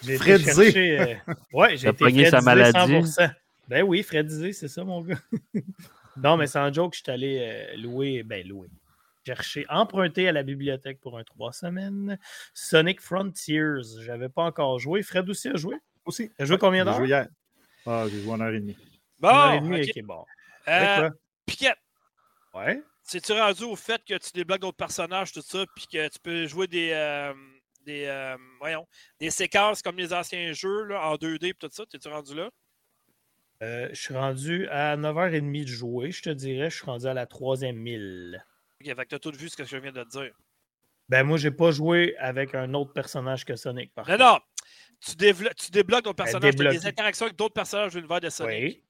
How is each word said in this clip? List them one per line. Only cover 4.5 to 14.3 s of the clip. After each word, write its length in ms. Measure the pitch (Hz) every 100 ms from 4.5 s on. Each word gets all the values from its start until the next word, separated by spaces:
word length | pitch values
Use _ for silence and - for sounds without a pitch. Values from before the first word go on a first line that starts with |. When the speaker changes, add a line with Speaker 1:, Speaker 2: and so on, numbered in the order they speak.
Speaker 1:
c'est 160 | 202 147
ça, 160 | -
mon 160 | 190 175
gars. 160 | 165 170 _ 220 _
<laughs> 60 | 208 175 - - _ _ -
Non, 180 | 143 165
mais 80 | 143
sans 260 | 147 143
joke, 220 | 139 175
je 80 | -
suis 80 | -
allé, 260 | 127 135 135
euh, 360 | 117 110 104 -
louer, 460 | 117 123 139 127
ben, 240 | 110 104 90
louer. 220 | 98 87 80 _ _ _ _ -
Chercher, 400 | 127 - - 143
emprunter 600 | 156 220 190 180 165 185
à 40 |
la 100 | 151
bibliothèque 540 | 135 139 139 131 135 135
pour 180 | 131 117
un 60 |
trois 280 | 113 _ 117
semaines. 680 | - 175 180 196 202 202 196 - - -
Sonic 460 | - - 160 165 190
Frontiers, 800 | - 180 196 - - 151 156 143 113 110
j'avais 280 | 113 120 127